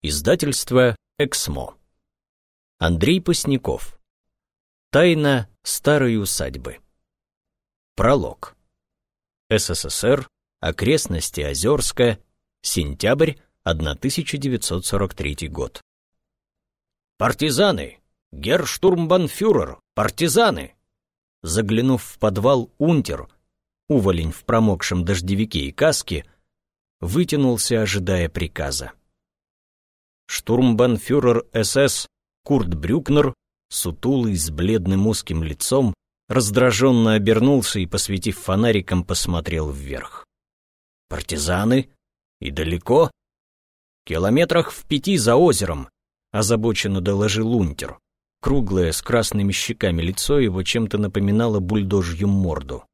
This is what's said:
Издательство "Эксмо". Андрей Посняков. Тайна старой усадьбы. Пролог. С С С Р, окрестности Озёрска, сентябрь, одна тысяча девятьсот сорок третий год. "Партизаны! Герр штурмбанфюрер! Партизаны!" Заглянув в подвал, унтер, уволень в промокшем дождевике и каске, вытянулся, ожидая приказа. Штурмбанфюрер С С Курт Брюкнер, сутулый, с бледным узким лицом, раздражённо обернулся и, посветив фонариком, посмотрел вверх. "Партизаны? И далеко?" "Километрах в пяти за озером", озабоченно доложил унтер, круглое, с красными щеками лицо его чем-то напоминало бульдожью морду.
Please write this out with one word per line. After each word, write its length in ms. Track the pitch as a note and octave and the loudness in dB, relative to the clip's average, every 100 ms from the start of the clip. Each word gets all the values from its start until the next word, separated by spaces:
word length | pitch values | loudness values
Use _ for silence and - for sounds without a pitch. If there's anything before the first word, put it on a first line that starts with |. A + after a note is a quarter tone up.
Издательство 920 | D#2 D2 F2 F3 D3 C3 - B2 B2 G#2+ _ _ | -4 -2 0 0 0 -4 0 4 4 0 _ _
"Эксмо". 580 | C#3+ - - C#2 - - _ _ _ _ _ _ _ _ _ _ | -2 -2 -4 -6 -8 -16 _ _ _ _ _ _ _ _ _ _
Андрей 420 | E2 E2+ G#2 F3+ | 0 2 2 2
Посняков. 800 | F3 F3 - C3+ - - - - _ _ _ _ _ _ _ _ _ | 2 -2 0 -2 -2 -6 -8 -14 _ _ _ _ _ _ _ _ _
Тайна 560 | C3+ F3 D#3+ D3 C3+ A2 _ | 4 4 4 2 0 -2 _
старой 540 | - - - D3 B2+ A2 | -8 -2 2 4 4 0
усадьбы. 640 | G2 - C2+ C2+ B1+ - _ _ _ _ _ _ _ _ _ _ _ - | -2 -4 -6 -8 -14 -16 _ _ _ _ _ _ _ _ _ _ _ 0
Пролог. 600 | A2+ C#3 C#2 - - _ _ _ _ _ _ _ _ _ _ | 2 2 0 -10 -18 _ _ _ _ _ _ _ _ _ _
С 180 | G#2+ - | -2 0
С 220 | E2+ D2 | -6 -6
С 140 | - | -2
Р, 220 | G#2+ C3+ - _ _ _ | 0 0 -2 _ _ _
окрестности 840 | D#2+ E2 G#2 D3+ - E2 - - | -6 -2 0 0 0 -6 -6 -6
Озёрска, 760 | D2 C#2 G#2 D3 - - A#2+ G#2 _ _ _ _ | -6 -2 0 0 -2 0 0 0 _ _ _ _
сентябрь, 720 | - - D2 C#2 G#2 C3+ D#3+ C#3 _ _ | -6 -4 -4 -2 -2 2 0 -2 _ _
одна 320 | - D#2+ D#2 | -4 -2 -4
тысяча 440 | D2 C3+ D3+ D#3 C#3+ | -4 -4 -4 -6 -6
девятьсот 480 | C#3 A#2+ - F2+ - | -4 -4 -4 -6 -4
сорок 260 | G2 G2 | -4 -4
третий 360 | - C#2+ C#2+ D#2 | -4 -8 -6 -10
год. 340 | D2 B1 - _ _ _ _ _ _ _ _ _ _ _ _ _ _ | -8 -10 -10 _ _ _ _ _ _ _ _ _ _ _ _ _ _
"Партизаны! 840 | A2+ - D3+ C3 G3+ A#2+ C#2 - _ _ _ | -2 0 -2 2 2 2 -6 -16 _ _ _
Герр 340 | C#2 A2+ E3+ C#3 | -10 -2 0 0
штурмбанфюрер! 1120 | - F#3 F3 E3 F#3 D#3+ - G#3+ D#3+ D2 - _ | 0 2 2 2 2 0 0 2 2 0 -10 _
Партизаны!" 840 | - G#2+ - E3 F#3 A#3 E2 C2+ _ _ _ _ _ _ _ | -4 -4 -2 0 4 2 0 -8 _ _ _ _ _ _ _
Заглянув 600 | D#2+ F2 G#2 A2 B2+ B2+ | -4 -2 0 2 2 0
в 160 | - - | -4 -2
подвал, 540 | G#2+ G2 A#2 C3+ A2+ _ | -2 2 2 2 0 _
унтер, 500 | D3+ D#3+ G2 C#2+ - _ _ _ _ _ _ | 2 2 0 -8 -12 _ _ _ _ _ _
уволень 420 | D3 G2 F2 D#2+ | 2 2 0 -2
в 140 | - - | -6 0
промокшем 580 | A2+ A2 F#2 - F2+ | 2 2 0 -2 -2
дождевике 640 | E2+ F#2 F2+ G2 A2 E2 C#2 | -2 -2 -2 -2 -2 -4 -6
и 60 | |
каске, 520 | - D#3 - - F3+ - _ _ _ _ _ _ _ | 0 2 2 -4 -8 -8 _ _ _ _ _ _ _
вытянулся, 840 | E2+ A#2 F3+ D3+ C3+ A#2 - A#2 | -2 0 0 2 2 0 0 0
ожидая 480 | G#2+ G2 F2+ F#2 E2 | 0 -2 0 0 -2
приказа. 640 | - E2+ - C#2+ C2+ A#1 - _ _ _ _ _ _ _ _ _ _ _ _ - | -4 -6 -6 -6 -6 -10 -18 _ _ _ _ _ _ _ _ _ _ _ _ -12
Штурмбанфюрер 1120 | - - A#2+ C3 A2+ B2 A2 - C#3 B2 A#2 - | -10 0 2 4 4 2 2 0 2 4 2 0
С 240 | A2+ G#2+ C3+ | -2 0 2
С 300 | C#3 - - _ _ _ | 2 0 -8 _ _ _
Курт 280 | - C#3+ F#2 | 0 0 2
Брюкнер, 640 | E2 D#2+ C#3 C3+ D3 C#3 - _ _ _ | -4 -2 -2 2 2 2 -2 _ _ _
сутулый, 680 | - F2+ D#2+ A#2+ C3+ A#2 F#2 | -8 -6 -4 0 0 2 0
с 120 | D#2+ | -4
бледным 600 | D#2 F2+ A2 F2+ F#2+ G#2 | -2 0 0 2 2 2
узким 340 | G#2 - D#2+ | 0 -4 -4
лицом, 500 | D#2+ D2+ - C3 B2 E2+ _ _ _ | -4 -6 0 2 0 -2 _ _ _
раздражённо 840 | C3 G#2 G#2 B2+ G#2 C3+ A#2+ A2+ | 0 2 2 2 4 4 4 4
обернулся 680 | G#2+ G2+ A2 B2+ C#3 - G#2 | 4 4 4 4 4 2 -4
и, 60 | F2+ | -4
посветив 520 | G2+ - G2 A2 F#2+ | -4 -4 -4 -4 -6
фонариком, 640 | - F#2+ A#2 G#2 F2+ F#2 | -2 0 2 2 0 -2
посмотрел 680 | F2 F2+ - F2 D#2+ D#2+ D2+ | -2 -4 -2 -2 -2 -4 -4
вверх. 520 | C#2 C#2 C2 - - - _ _ _ _ _ _ _ _ | -8 -10 -12 -12 -18 -20 _ _ _ _ _ _ _ _
"Партизаны? 840 | D#2 - D#2+ D2 F2+ G#2+ C3 B2+ _ _ _ _ _ | -12 -8 -6 -2 0 2 0 -2 _ _ _ _ _
И 120 | - | -10
далеко?" 580 | C#2+ D#2+ E2 - C3+ E3 _ _ _ _ _ _ _ _ _ - | -6 -4 -4 2 2 2 _ _ _ _ _ _ _ _ _ -6
"Километрах 640 | D#2+ F#2+ B2+ E3+ E3+ - | -2 2 2 2 2 0
в 160 | - - | -8 -4
пяти 300 | D3 F#3+ F#3 | -4 0 0
за 180 | A2+ | 4
озером", 540 | B2 F3 C3+ F#2+ D2+ C2 _ _ _ _ | 6 6 4 -2 -6 -10 _ _ _ _
озабоченно 680 | G#2 G#2 A2+ A#2 G#2+ G#2 F#2+ | -2 0 2 0 0 -2 -2
доложил 520 | F#2 G2+ G#2 G2+ A2 | 0 0 0 0 0
унтер, 460 | A#2+ F2 C#2+ C2 - _ _ _ _ | 0 0 -4 -12 -14 _ _ _ _
круглое, 520 | - C#3 G#2 F#2+ E2+ | 0 0 2 0 0
с 100 | D2+ | -2
красными 480 | - A#2 G#2+ G#2 G2+ | 0 0 0 0 0
щеками 500 | F#2 - A2+ G2 E2 | -2 -4 -4 -2 0
лицо 380 | E2+ F#2+ - C#3+ | -2 -4 0 2
его 240 | A#2 F#2 | 2 0
чем-то 340 | F2+ A#2+ A2 G#2 | -2 -2 -2 -2
напоминало 640 | G#2 G2 G2+ G#2+ A#2 G#2+ | -2 0 0 2 2 0
бульдожью 680 | F2+ G#2+ G2 G2+ F2 E2+ G2+ | 0 -2 2 0 0 -2 2
морду. 560 | G2 F2+ D2 C#2 B1+ - | 2 2 -2 -8 -14 -14